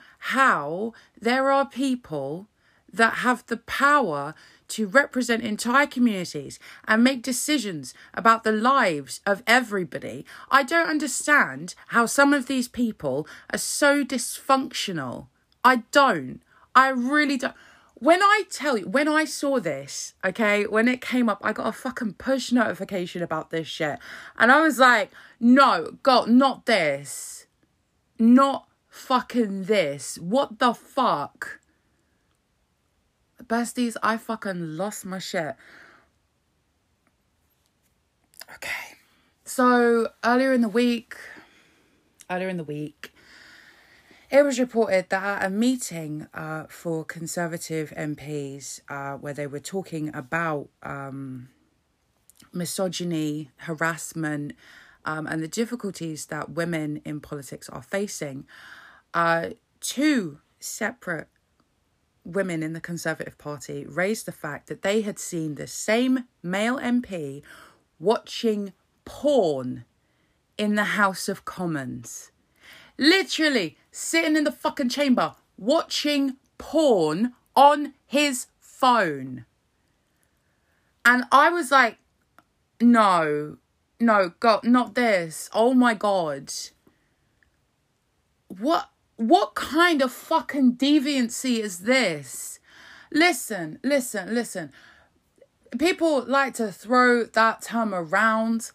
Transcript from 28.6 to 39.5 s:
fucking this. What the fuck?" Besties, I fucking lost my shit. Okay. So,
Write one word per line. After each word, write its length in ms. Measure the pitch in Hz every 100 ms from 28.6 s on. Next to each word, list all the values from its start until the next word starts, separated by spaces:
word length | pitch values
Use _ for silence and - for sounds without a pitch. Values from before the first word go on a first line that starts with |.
| - _ _
fucking 800 | - - 254 247 240 214 196 185
this. 520 | 214 151 143 - -
What 420 | 170 254 294 214
the 140 | 247
fuck?" 840 | 180 - - 233 156 139 - - - _ _ _ _ _ _ _ _ _ _ _ _ _ _ _ _ _ _
Besties, 540 | 247 233 233 - 240 220
I 160 | 208 220
fucking 600 | - 226 202 180 165 156
lost 280 | 202 208 196
my 140 | 190
shit. 360 | - 185 151 - - - - _ _ _ _ _ _ _ _ _ _ _ _ _ _ _ _ _ _ _ _ _ _ _ _ _ - -
Okay. 400 | - - - - _ _ _ _
So, 640 | -